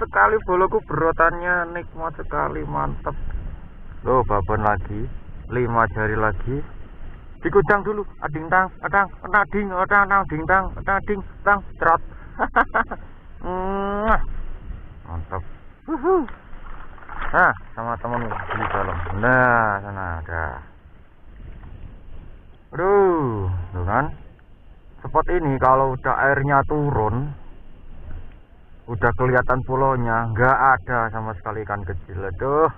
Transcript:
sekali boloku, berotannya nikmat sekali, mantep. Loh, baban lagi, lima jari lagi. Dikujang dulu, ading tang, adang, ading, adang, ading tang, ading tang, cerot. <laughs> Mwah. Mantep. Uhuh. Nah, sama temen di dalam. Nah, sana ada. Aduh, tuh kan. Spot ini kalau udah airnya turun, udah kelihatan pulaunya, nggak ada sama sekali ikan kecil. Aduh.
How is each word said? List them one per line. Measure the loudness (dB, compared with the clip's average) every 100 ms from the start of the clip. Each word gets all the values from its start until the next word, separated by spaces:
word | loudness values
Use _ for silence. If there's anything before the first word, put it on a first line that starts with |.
sekali | 0 4 4 4
boloku, | 2 2 4 0 -2
berotannya | 0 2 4 2 2 0 0 -2 -6
nikmat | -10 -8 -8 -8
sekali, | -6 -2 -2 -4 -4
mantep. | -4 -4 -4 -6 -4 -4 -4 -6 -10 -14 -16 -14 -6
Loh, | 2 2 4
baban | 2 2 2 2
lagi, | 2 -2 -6 -6 -8 -12 -12 -4
lima | -2 2 2 2
jari | 2 0 2
lagi. | 0 0 -2 -4 -6 -10 -14 -12 -12 -12 -16 -8
Dikujang | 2 4 6 4
dulu, | 2 -4 -6 -8
ading | -6 -6 2
tang, | 4 2 -2
adang, | 0 2 2 -4 0
ading, | 2 2 0 0
adang, | 0 2 4 4
ading | 2 2 -2 2
tang, | 2 2 -4
ading | -2 0 0 -4 -6 -2
tang, | 2 2 0 2
cerot. | 4 4 2 -12 -12 -6
<laughs> | 0 2 2 0 -2 -6 -12 -18 -18 -10
Mwah. | -6 -2 -2 -2 -2 0 2 2 2 -4 -6 -8 -10 -12 -14 -16
Mantep. | -10 -8 -6 -6 -6 -12 -16 -14
Uhuh. | -8 -2 2 2 0 -8 -14 -12 -10 -10 -12 -14 -12 -4 2
Nah, | 4 4 2 -6 -8
sama | -4 -4
temen | -2 -2
di | -2 -6 -4 -4 -2
dalam. | -2 -2 -2 -4 0
Nah, | 4 6 6 6 4 0
sana | -4 -6 -6 -6
ada. | -6 -4 -4 -8 -14 -20 -20 -20 -20 -20 -20 -16 -16 -14 -16 -14 -14 -16 -14 -14 -14 -18 -20 -20 -12
Aduh, | -2 2 6 6 4 2 0 -2 -2 -4
tuh | -4
kan. | 0 2 0 -4 -16 -20 -20 -20 -20 -20 -20 -14
Spot | 0 2 4
ini | 2 2 2
kalau | 4 4 4
udah | 0 0 2
airnya | 4 4 4 2
turun, | 2 0 2 2 2 0 -4 -8 -14 -16 -18 -16 -16 -12 -10 -10 -10 -16 -20 -20 -20 -18
udah | -10 0 2 4
kelihatan | 4 4 4 0
pulaunya, | 0 2 2 2 2 0 0
nggak | 4 4 6 6 4
ada | 2 0 0
sama | -2 -6 -6
sekali | -6 -6
ikan | -4 -4
kecil. | -4 -6 -8 -8
Aduh. | -6 -4 0 4 2